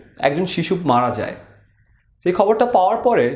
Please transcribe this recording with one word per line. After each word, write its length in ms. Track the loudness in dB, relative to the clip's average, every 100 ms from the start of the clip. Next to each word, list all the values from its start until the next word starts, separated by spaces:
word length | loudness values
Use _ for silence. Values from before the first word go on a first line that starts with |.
| -20 -4
একজন 280 | -2 -2 -4
শিশু 280 | -4 -4 -2
মারা 260 | 0 0 0
যায়। 260 | -4 -8 -10 -18 _ _ _ _ _ _ _
সেই 100 | -2
খবরটা 340 | 2 2 2 2
পাওয়ার 320 | 2 2 2 2
পরে 180 | 2 0